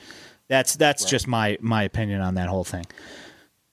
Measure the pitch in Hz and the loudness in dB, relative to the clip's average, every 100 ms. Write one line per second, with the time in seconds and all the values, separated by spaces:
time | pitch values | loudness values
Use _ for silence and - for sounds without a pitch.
0 | - - - - - 131 127 147 151 143 | -20 -20 -20 -14 0 2 2 4 4 4
1 | - 131 131 117 104 104 113 110 101 - | 0 0 0 0 0 0 0 2 0 0
2 | 107 98 92 92 87 92 90 90 85 - | -2 0 0 0 0 -2 -4 -6 -12 -18
3 | - - - - _ _ _ | -20 -20 -20 -20 _ _ _